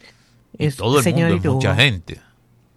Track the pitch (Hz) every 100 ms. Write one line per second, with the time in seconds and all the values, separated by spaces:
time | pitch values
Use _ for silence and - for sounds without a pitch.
0 | - - _ _ _ - 151 131 113 143
1 | 175 165 170 170 156 131 107 95 139 98
2 | - - - _ _ _ _